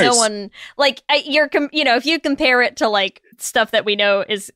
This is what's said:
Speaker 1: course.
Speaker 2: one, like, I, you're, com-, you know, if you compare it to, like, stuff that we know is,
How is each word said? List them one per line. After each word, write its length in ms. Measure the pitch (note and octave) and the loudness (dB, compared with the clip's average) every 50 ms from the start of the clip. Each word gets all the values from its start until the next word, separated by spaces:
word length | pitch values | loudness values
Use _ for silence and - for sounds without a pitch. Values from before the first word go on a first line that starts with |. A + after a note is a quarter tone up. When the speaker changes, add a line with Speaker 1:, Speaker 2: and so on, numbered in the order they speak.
Speaker 1:
course. 160 | F#3 - B3 | 4 4 4
Speaker 2:
one, 340 | A#3 A3+ G#3+ G#3+ G#3 G3+ G3 - - - - - - | 2 2 0 -2 -6 -10 -12 -16 -20 -20 -16 -4 0
like, 240 | C#4 C#4+ C#4 - - - | 0 0 0 -2 -4 -2
I, 80 | C#4+ D4 D4 | -2 -2 -2
you're, 220 | D4+ C#4 D4+ D4+ C#4+ | 0 0 0 0 2
com-, 200 | - E4 D4 C#4+ - | 0 -2 -2 -2 -2
you 100 | D4+ D4+ | -2 0
know, 140 | C4+ A#3 | 2 0
if 100 | A#3+ A#3 | 0 0
you 140 | C#4+ E4 D#4+ | 0 -2 -2
compare 420 | - D4+ C#4 C4+ D4+ C4 B3+ B3 B3 | 0 -2 -2 0 2 2 2 2 2
it 140 | - - | 0 0
to, 120 | - G#3 A3+ | -2 -2 0
like, 320 | G#3 G3+ G3 F#3+ - - _ _ - - | 0 0 0 -2 -4 -10 _ _ -20 -14
stuff 340 | - - - B3+ A3 G#3+ - | -12 -4 0 0 0 2 0
that 120 | A3 - | -2 0
we 120 | G#3+ G#3 | 0 0
know 280 | G3+ G#3 G3+ G3+ G3+ F#3 - | 0 2 2 2 2 0 -2
is, 220 | G#3+ G3+ G3+ - - | -4 -6 -6 -12 -10